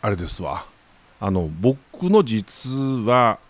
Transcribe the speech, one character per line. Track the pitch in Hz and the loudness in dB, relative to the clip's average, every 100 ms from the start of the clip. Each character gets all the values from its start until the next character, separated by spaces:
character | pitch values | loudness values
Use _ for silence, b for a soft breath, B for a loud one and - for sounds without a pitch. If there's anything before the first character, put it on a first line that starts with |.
あ | 110 | -2
れ | 98 | -4
で | 85 | -6
す | - | -8
わ。 | 82 69 - _ _ _ _ _ | -8 -8 -12 _ _ _ _ _
あ | 104 | -2
の、 | 92 82 78 | 0 -2 0
僕 | 107 135 _ - 180 | 0 0 _ -6 2
の | 214 | 4
実 | 143 110 98 - 127 131 135 131 107 | 4 -2 -4 -12 -8 -4 -2 -2 2
は | 123 117 104 _ | 4 4 2 _